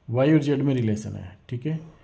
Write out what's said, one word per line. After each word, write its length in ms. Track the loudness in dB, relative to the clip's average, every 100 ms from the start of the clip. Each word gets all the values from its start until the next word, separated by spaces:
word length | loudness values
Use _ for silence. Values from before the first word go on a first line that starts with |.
| -4
वाई 220 | 2 4
और 60 | 4
जेड 240 | 4 0
में 120 | 2
रिलेशन 360 | 2 0 -2 -4
है, 280 | -10 -12 -16 -12
ठीक 180 | -8 -6
है? 140 | -6 -8 -20